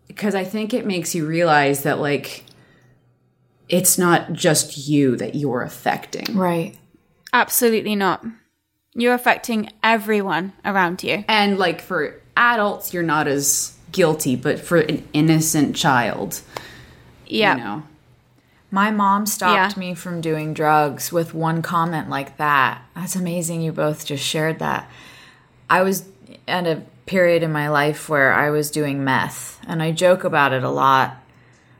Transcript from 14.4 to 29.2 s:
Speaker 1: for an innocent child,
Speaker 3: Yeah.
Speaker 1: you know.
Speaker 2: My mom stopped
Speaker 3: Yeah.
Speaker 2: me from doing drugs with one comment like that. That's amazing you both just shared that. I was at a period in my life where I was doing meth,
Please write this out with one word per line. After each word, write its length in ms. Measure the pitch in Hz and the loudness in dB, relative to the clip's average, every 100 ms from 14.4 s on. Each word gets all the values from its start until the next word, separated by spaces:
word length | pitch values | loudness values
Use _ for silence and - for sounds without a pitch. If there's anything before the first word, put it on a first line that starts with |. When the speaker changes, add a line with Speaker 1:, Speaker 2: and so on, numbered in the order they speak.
| 151 - | -2 -4
Speaker 1:
for 200 | - 170 | 0 2
an 280 | 151 151 - | 2 -2 -2
innocent 640 | 147 160 160 160 156 139 - | 2 4 4 2 0 0 0
child, 640 | 151 127 107 - 101 - - - - - - - - - - | 2 2 0 -4 -8 -10 -14 -16 -16 -20 -20 -20 -20 -20 -6
Speaker 3:
Yeah. 300 | 220 202 135 | 0 2 2
Speaker 1:
you 40 | |
know. 180 | 110 123 - _ _ _ _ _ _ _ _ | -4 -10 -12 _ _ _ _ _ _ _ _
Speaker 2:
My 200 | 196 214 | 0 0
mom 360 | 208 196 202 208 | 2 2 2 0
stopped 500 | - 185 170 190 196 | 0 2 2 2 -2
Speaker 3:
Yeah. 40 | |
Speaker 2:
me 140 | 180 | -8
from 260 | 175 180 170 | -8 -8 -6
doing 340 | 160 156 156 | -4 -4 -4
drugs 580 | 151 151 156 147 123 - | -2 4 4 4 -2 -4
with 220 | 170 165 | -4 -4
one 260 | 160 160 165 | -2 -2 -2
comment 460 | 160 175 165 160 135 | -2 -2 -2 -4 -6
like 280 | 139 139 - | -8 -8 -4
that. 460 | 151 143 123 123 - | 0 2 2 -2 -14
That's 220 | 170 185 185 | -14 -8 -6
amazing 460 | 180 175 165 165 | -4 -4 -4 -4
you 100 | 160 | -4
both 340 | 156 151 151 - | -2 -2 -2 -6
just 160 | 139 | -6
shared 340 | - 160 160 160 | -4 -2 -2 -2
that. 280 | 156 131 - - - - - _ _ _ - | -4 -4 -8 -20 -20 -20 -20 _ _ _ 0
I 140 | 170 | 2
was 220 | 190 196 - - - - - | 2 0 -6 -20 -20 -14 -4
at 200 | 180 175 | -2 0
a 160 | 151 - - - | -2 -6 -20 -2
period 360 | 190 175 170 | 4 4 4
in 80 | 165 | 2
my 160 | 151 147 | 0 2
life 400 | 147 147 147 - | 2 2 -2 -2
where 240 | 147 131 | 2 4
I 180 | 98 147 | 4 2
was 200 | 151 147 | 0 0
doing 320 | 151 147 139 | -2 -2 -2
meth, 560 | 135 123 | 0 0